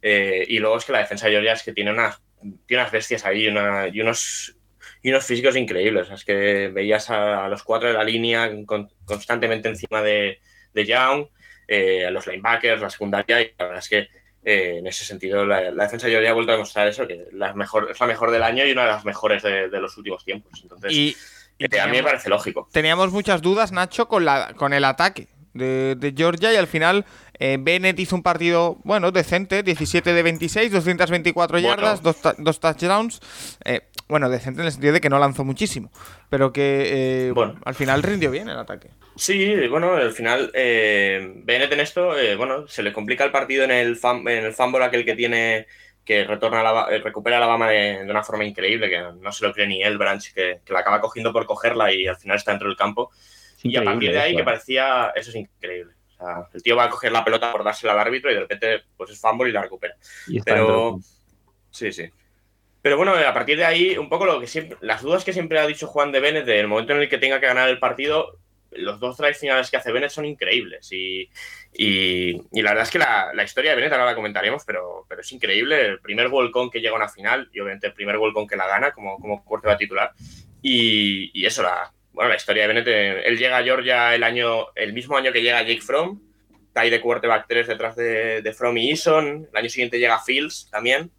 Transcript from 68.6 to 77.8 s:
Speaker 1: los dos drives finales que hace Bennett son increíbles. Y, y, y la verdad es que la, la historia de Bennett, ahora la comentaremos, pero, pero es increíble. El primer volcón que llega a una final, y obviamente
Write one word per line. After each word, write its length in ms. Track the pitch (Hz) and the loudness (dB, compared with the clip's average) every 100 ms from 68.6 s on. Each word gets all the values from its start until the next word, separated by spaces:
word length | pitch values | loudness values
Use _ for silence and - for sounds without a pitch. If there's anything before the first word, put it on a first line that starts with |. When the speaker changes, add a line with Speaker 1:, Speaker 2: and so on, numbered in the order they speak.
| _ | _
Speaker 1:
los 300 | - 92 104 | -10 -8 -4
dos 180 | 123 131 | -6 -2
drives 220 | 147 147 | -2 -2
finales 320 | 143 131 127 | 0 0 0
que 60 | 131 | -2
hace 140 | 120 | -2
Bennett 200 | 117 143 | -2 -2
son 140 | - 147 | -6 -8
increíbles. 640 | 147 90 113 101 82 - | -6 -2 -2 -2 -14 -14
Y, 360 | 95 92 95 92 - - - - | -10 -8 -8 -10 -16 -20 -20 -20
y, 640 | - 107 95 95 90 90 87 - | -2 0 2 2 0 -2 -4 -6
y 100 | 104 | -2
la 100 | 104 | 2
verdad 120 | 104 | 2
es 80 | 113 | 0
que 80 | 175 | 2
la, 340 | 147 110 92 | 2 2 0
la 100 | 69 | -4
historia 280 | 104 - 147 | -4 -2 0
de 60 | 135 | 2
Bennett, 160 | 139 | 2
ahora 120 | 139 123 | 2 0
la 80 | |
comentaremos, 500 | 117 107 101 98 139 - | 0 -4 -2 -2 -4 -6
pero, 380 | 95 90 90 - | -8 -8 -12 -14
pero 120 | 90 | -16
es 100 | - | -16
increíble. 520 | 131 110 101 127 151 | -8 -2 0 0 2
El 160 | 113 95 | 0 -2
primer 280 | - 101 123 | -8 -2 0
volcón 420 | 135 120 120 127 | 2 0 0 -4
que 100 | 117 | -4
llega 140 | 113 | -4
a 40 | 110 | -2
una 120 | 107 | -4
final, 400 | - 101 127 131 | -4 -2 -2 -4
y 80 | - | -10
obviamente 280 | 101 98 | -8 -6